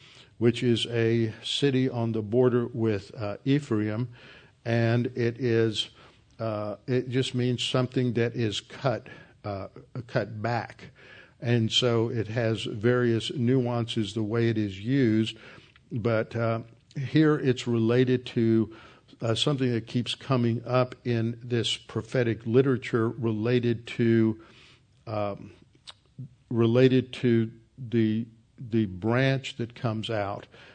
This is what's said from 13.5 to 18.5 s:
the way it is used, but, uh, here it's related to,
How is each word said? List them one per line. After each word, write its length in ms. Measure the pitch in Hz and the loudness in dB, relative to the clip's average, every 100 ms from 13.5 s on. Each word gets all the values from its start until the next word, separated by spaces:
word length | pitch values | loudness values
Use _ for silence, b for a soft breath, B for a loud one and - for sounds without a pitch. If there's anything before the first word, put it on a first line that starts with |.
| 131 120 120 117 - 101 | 2 2 -2 -2 -4 -4
the 100 | 101 | -4
way 260 | 107 117 117 | -2 0 0
it 80 | 110 | 0
is 220 | 104 95 | -2 -4
used, 580 | 104 139 123 110 110 B B B B B _ | -2 2 4 4 0 B B B B B _
but, 440 | 123 113 113 113 117 | -4 0 0 0 -2
uh, 260 | 113 113 117 - _ - | -2 -2 -6 -20 _ -8
here 400 | 123 147 156 151 | 0 4 4 4
it's 320 | 143 123 - | 2 0 0
related 580 | 117 113 123 127 127 - | 2 4 4 4 2 -2
to, 460 | - 113 | 0 4